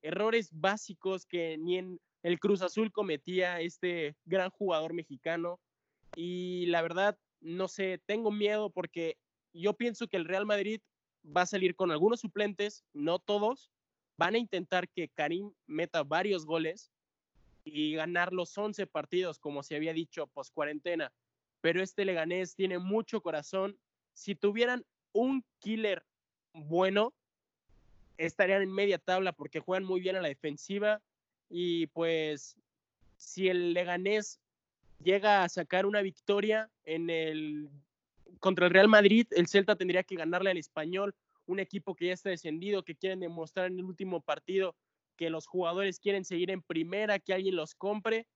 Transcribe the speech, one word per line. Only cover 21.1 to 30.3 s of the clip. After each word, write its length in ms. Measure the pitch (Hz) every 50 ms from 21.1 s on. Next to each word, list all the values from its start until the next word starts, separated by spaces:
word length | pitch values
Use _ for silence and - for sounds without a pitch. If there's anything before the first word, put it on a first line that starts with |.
| _ _ _ _ _ _ _ _ _ _
Pero 200 | _ 165 170 180
este 240 | 190 190 - - 202
Leganés 520 | 190 185 165 160 160 175 185 185 175 -
tiene 240 | - 196 185 180 180
mucho 400 | 180 185 202 220 226 - - 220
corazón. 580 | - 175 156 151 147 - - 190 190 202 202 _ _ _ _ _ _ _ _
Si 200 | - - - 196
tuvieran 500 | - - 202 202 220 233 240 247 247 - _ _ _ _ _ _
un 320 | 403 247 254 269 269 240 _ _ _
killer 440 | - 196 220 220 220 208 190 165 - _ _ _ _ _ _ _ _ _ _
bueno, 600 | 160 156 147 165 175 185 190 190 202 214 240 _ _ _ _ _ _ _ _ _ _ _ _ _ _ _ _ _ - - _ _ -
estarían 440 | 160 165 - _ 196 180 196 196 196
en 100 | 190 190
media 260 | 190 202 202 190 165
tabla 340 | _ - 185 185 190 185 170
porque 280 | _ 143 - - 160
juegan 240 | 151 - 185 185 190
muy 160 | 185 185 185
bien 160 | 180 180 185
a 40 | 190
la 60 | 180
defensiva. 760 | 156